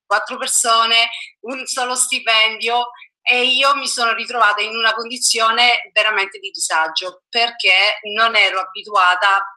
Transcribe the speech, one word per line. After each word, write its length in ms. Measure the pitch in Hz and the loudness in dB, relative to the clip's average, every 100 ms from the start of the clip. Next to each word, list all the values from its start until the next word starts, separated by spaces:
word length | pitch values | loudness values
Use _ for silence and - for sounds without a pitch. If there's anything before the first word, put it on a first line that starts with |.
| _ | _
quattro 320 | 208 - 254 | -2 -2 -8
persone, 720 | 254 - 240 226 226 233 233 - - _ | -2 0 2 2 4 2 2 -4 -16 _
un 240 | 220 262 247 | -12 -10 -8
solo 300 | 262 247 247 | -4 -2 -2
stipendio, 960 | - 254 233 220 220 220 226 240 240 - - _ | -2 -2 0 2 2 0 -2 -2 -2 -8 -20 _
e 220 | - 247 | 0 0
io 320 | 247 247 277 269 | 2 2 2 2
mi 140 | 254 | -2
sono 240 | 247 233 | -2 -2
ritrovata 480 | 226 226 240 214 208 | -2 -4 0 2 2
in 120 | 214 | -4
una 200 | 226 226 | -2 -2
condizione 960 | 220 233 247 - 233 226 233 240 233 - | -2 -6 -4 -2 2 0 2 2 2 -2
veramente 480 | - 214 208 196 202 | -2 0 0 -4 -6
di 100 | 196 | -16
disagio, 760 | - - 165 160 160 185 - _ | -8 -2 0 0 -2 -8 -12 _
perché 680 | 240 233 233 202 185 202 - 214 208 | -2 -2 0 0 2 2 -2 -6 0
non 220 | 226 214 | 2 2
ero 240 | 196 185 | 2 0
abituata, 920 | 190 - 202 208 180 185 202 196 196 | -6 -10 -4 2 4 4 4 2 0